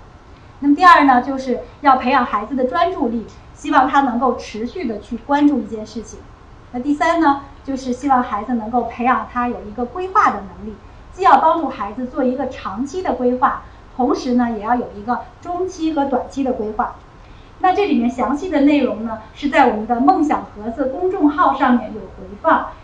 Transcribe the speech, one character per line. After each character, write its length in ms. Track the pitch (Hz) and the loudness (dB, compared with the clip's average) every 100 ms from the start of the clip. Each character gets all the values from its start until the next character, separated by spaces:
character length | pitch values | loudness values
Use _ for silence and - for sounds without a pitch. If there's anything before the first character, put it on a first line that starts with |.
| - - - - - - | -18 -20 -20 -20 -20 -2
那 80 | 285 | 2
么 60 | 294 | 6
第 100 | 440 | 8
二 180 | 494 | 8
呢， 180 | 285 247 | 8 4
就 160 | 262 269 | 2 -6
是 220 | 254 233 - - | -4 -4 -6 0
要 160 | 285 262 | 4 4
培 140 | 240 | 4
养 140 | 269 247 | 2 2
孩 200 | 208 214 | -4 -4
子 100 | 262 | -2
的 80 | |
专 300 | 254 339 349 | 0 2 0
注 160 | 370 240 | 0 -4
力， 180 | 233 202 - - | -4 -8 -16 -20
希 180 | - 294 | -12 0
望 180 | 302 285 | 2 4
他 120 | 294 | 2
能 160 | 262 233 | 2 0
够 200 | 254 233 | -2 -2
持 280 | - 208 240 | -8 -8 -8
续 220 | 370 269 | -6 -6
的 120 | 208 | -8
去 160 | - 233 | -8 -12
关 280 | - 285 294 | -2 2 4
注 140 | 262 | 2
一 60 | 208 | -4
件 200 | 214 214 | -10 -10
事 160 | 233 | -12
情。 180 | 208 - - - - - - | -14 -18 -20 -20 -20 -20 -12
那 80 | 247 | -6
第 140 | 277 | -2
三 260 | 294 339 339 | 2 2 4
呢， 220 | 294 277 - - - | 4 2 -4 -16 -8
就 100 | 262 | -8
是 160 | 254 | -6
希 160 | 240 285 | -4 2
望 160 | 254 | 2
孩 200 | - 208 220 | 2 -6 -4
子 80 | |
能 180 | 240 220 | -4 -2
够 120 | 240 | -2
培 200 | 220 - | -4 -2
养 240 | 240 208 - | 0 0 -2
他 180 | 247 247 | -4 -4
有 80 | 196 202 | -6 -10
一 60 | |
个 120 | 247 | -8
规 240 | 247 370 370 | -8 -6 0
划 220 | 427 330 | 2 2
的 60 | 208 | 0
能 300 | 196 185 208 | -10 -14 -14
力， 100 | 208 - - - | -14 -20 -20 -20
既 120 | - | 0
要 160 | 370 330 | 4 6
帮 200 | 320 330 | 6 2
助 80 | 277 | -2
孩 240 | - 202 | -6 -8
子 140 | 240 247 | -8 -6
做 180 | 302 | -2
一 140 | 254 262 | -2 0
个 100 | 254 | -6
长 380 | - 208 202 277 | -8 -10 -6 -6
期 160 | 370 | -4
的 120 | 320 247 | -4 0
规 200 | 247 247 | 0 2
划， 280 | - - - - - - | 0 0 -10 -20 -18 -2
同 180 | 254 349 | 0 0
时 200 | 277 247 | 0 0
呢， 140 | 240 | 0
也 100 | 214 | -2
要 140 | 208 247 | -2 -2
有 120 | 180 202 | -2 -10
一 80 | |
个 160 | 208 233 - - | -6 -6 -6 -16
中 260 | 349 349 370 | -8 -6 -6
期 260 | - 320 | -2 -2
和 120 | 311 277 | 0 0
短 180 | 254 - | -2 -4
期 120 | 269 | -4
的 120 | 254 | -4
规 180 | - 214 | -2 -4
划。 240 | 214 - - - - - - - - | -4 -6 -8 -20 -20 -20 -20 -20 -2
那 120 | 370 | 0
这 120 | 381 370 | 2 2
里 140 | 233 | 2
面 100 | 233 | 0
详 280 | 254 - 294 | -2 -4 -2
细 120 | 370 | -2
的 120 | 294 | 2
内 200 | 285 285 | 4 4
容 220 | 247 208 | 2 -2
呢， 140 | 226 226 - | -8 -10 -12
是 160 | - 277 | -6 0
在 180 | 320 254 | 4 4
我 60 | |
们 120 | 214 220 | 2 -2
的 140 | 240 | 2
梦 240 | 285 359 | 4 4
想 220 | 294 190 - 208 | 2 -2 -6 -12
盒 140 | 220 | -10
子 160 | 294 262 | -4 -4
公 260 | 339 370 | -2 -2
众 180 | 381 294 | 0 -2
号 240 | - 320 | 2 2
上 220 | 269 262 240 | 2 2 2
面 160 | 208 | 0
有 60 | 208 | -12
回 240 | 185 - 190 202 | -14 -16 -16 -2
放， 260 | 320 - 277 - | 2 2 0 -12